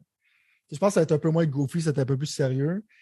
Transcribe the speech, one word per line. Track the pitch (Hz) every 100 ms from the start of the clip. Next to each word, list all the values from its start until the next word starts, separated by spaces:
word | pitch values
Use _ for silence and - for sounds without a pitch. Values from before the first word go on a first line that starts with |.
| _ _ _ _ _ _ _
je | 147
pense | 196
que |
ça | 190
va |
être | 160
un | 151
peu | 160
moins | 165
goofy, | 160 135 139 170
ça | 160
va |
être | 139
un | 127
peu | 135
plus | 151
sérieux. | - 135 131 147 190 - _